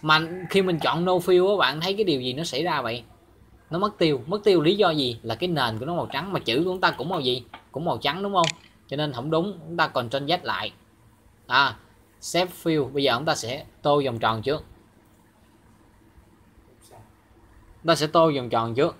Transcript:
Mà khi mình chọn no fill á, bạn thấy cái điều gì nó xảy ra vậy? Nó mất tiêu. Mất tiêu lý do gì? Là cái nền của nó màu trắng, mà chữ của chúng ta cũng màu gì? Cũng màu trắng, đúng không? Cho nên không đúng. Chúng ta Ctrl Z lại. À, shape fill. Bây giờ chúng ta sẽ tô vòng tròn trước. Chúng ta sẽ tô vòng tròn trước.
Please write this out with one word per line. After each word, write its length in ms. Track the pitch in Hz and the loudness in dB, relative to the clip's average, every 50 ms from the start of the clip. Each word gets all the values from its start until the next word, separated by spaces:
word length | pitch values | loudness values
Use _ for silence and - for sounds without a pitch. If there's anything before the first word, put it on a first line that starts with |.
Mà 200 | - 156 156 156 160 165 175 185 180 160 | 4 4 4 4 4 0 -8 -10 -10 2
khi 120 | - 190 | 2 2
mình 180 | 190 185 175 151 | 4 4 0 0
chọn 260 | 143 127 131 160 175 | 0 0 0 0 2
no 80 | 185 185 | 2 2
fill 380 | 180 180 190 180 180 180 196 | 2 4 4 4 6 6 4
á, 60 | 208 185 | 4 2
bạn 220 | 147 127 139 156 | 2 0 0 -2
thấy 120 | 165 185 196 | -4 -4 -2
cái 100 | 202 214 | 0 0
điều 180 | 185 151 131 | 0 0 0
gì 120 | 123 127 123 | -2 -4 -6
nó 100 | 139 165 | -4 -6
xảy 200 | - - 127 160 | -4 -4 -2 -2
ra 180 | 180 160 143 | 0 -2 -2
vậy? 220 | 123 113 117 120 117 - - _ _ _ - _ - _ - - _ _ | -2 -4 -6 -6 -10 -16 -20 _ _ _ -20 _ -20 _ -20 -20 _ _
Nó 100 | 151 175 | -4 -2
mất 180 | 202 208 202 | -2 -2 0
tiêu. 260 | - 180 160 147 127 117 | 2 2 2 2 0 -2
Mất 160 | 143 190 208 - | -6 -6 0 2
tiêu 180 | 220 190 170 | 4 4 6
lý 140 | 147 170 208 | 6 4 4
do 140 | 202 214 175 | 4 2 2
gì? 300 | 160 151 135 123 117 113 - | 2 0 -2 -2 -4 -6 -6
Là 120 | 113 113 | -8 -6
cái 120 | 110 170 | -4 -2
nền 320 | 180 170 147 131 117 113 110 | -2 0 0 0 0 -2 -4
của 60 | 123 | -6
nó 100 | 151 175 | -4 -4
màu 100 | 165 123 | -4 -4
trắng, 280 | 107 - 135 165 196 185 | -4 -6 -6 -6 -4 -6
mà 60 | 139 | -4
chữ 180 | - - 113 | -2 0 0
của 60 | 135 170 | 0 0
chúng 180 | 185 185 185 | -2 -2 0
ta 100 | 185 170 | 0 0
cũng 180 | 156 - - 165 | 0 0 -6 -4
màu 100 | 190 165 | -4 -2
gì? 240 | 135 127 123 127 - - - - - _ | -2 -2 -2 -4 -6 -14 -20 -20 -20 _
Cũng 140 | - 135 165 | -10 -6 -4
màu 120 | 175 131 | -4 -4
trắng, 260 | 110 - 143 147 185 196 | -2 -2 -2 -2 -2 -6
đúng 100 | 202 202 | -2 2
không? 140 | 185 170 156 - - - - _ _ _ | 2 2 2 0 -6 -12 -20 _ _ _
Cho 100 | - 135 | -10 -6
nên 160 | 143 151 147 131 | -4 -4 -4 -4
không 180 | 120 127 156 | -6 -6 -2
đúng. 280 | 160 160 170 208 196 175 156 | 0 0 0 -2 -6 -10 -14
Chúng 100 | 160 170 | -10 -2
ta 100 | 170 - | -2 -2
Ctrl 300 | 113 - 135 120 117 123 | 0 0 -4 -4 -2 -4
Z 200 | 139 143 143 170 180 170 | -4 -2 -2 -2 -2 -2
lại. 280 | 120 101 92 107 104 - _ _ _ _ _ _ - _ _ _ _ _ _ _ | -4 -6 -4 -6 -10 -12 _ _ _ _ _ _ -20 _ _ _ _ _ _ _
À, 280 | - 120 131 139 131 113 - - _ _ _ _ _ _ _ | 0 2 2 2 2 0 -6 -18 _ _ _ _ _ _ _
shape 300 | - - - 170 185 175 175 - - | -14 -4 -2 -2 -2 -2 -4 -6 -2
fill. 260 | 170 160 151 135 120 | 0 0 0 0 -2
Bây 140 | 135 143 139 | -2 0 2
giờ 100 | 131 117 | 2 2
chúng 100 | 117 151 | 2 0
ta 100 | 165 151 | -2 -2
sẽ 300 | - - 117 127 147 - - _ _ | -2 -4 -8 -8 -10 -12 -18 _ _
tô 200 | - 151 143 147 139 | 0 2 2 2 2
vòng 140 | 131 117 113 | 0 -2 0
tròn 220 | 113 110 110 113 | 0 0 0 0
trước. 220 | 104 131 147 151 - - - - _ _ _ _ _ _ _ _ _ _ _ _ _ _ _ _ _ _ _ _ _ _ _ _ _ _ _ - _ _ _ _ _ _ _ - _ _ _ _ _ - - - 110 _ _ _ _ _ _ _ _ _ _ - - - - - | -2 -4 -4 -4 -6 -14 -20 -20 _ _ _ _ _ _ _ _ _ _ _ _ _ _ _ _ _ _ _ _ _ _ _ _ _ _ _ -20 _ _ _ _ _ _ _ -20 _ _ _ _ _ -20 -20 -20 -20 _ _ _ _ _ _ _ _ _ _ -20 -20 -20 -20 -6
Chúng 60 | - | 0
ta 80 | 165 165 | 0 2
sẽ 120 | 147 156 | 2 2
tô 240 | 151 - 170 165 165 147 | 2 4 6 6 6 4
vòng 140 | 135 123 117 | 0 -4 0
tròn 260 | 117 120 113 117 113 | 0 0 0 0 0
trước. 200 | 123 151 170 - - | 0 0 0 0 -8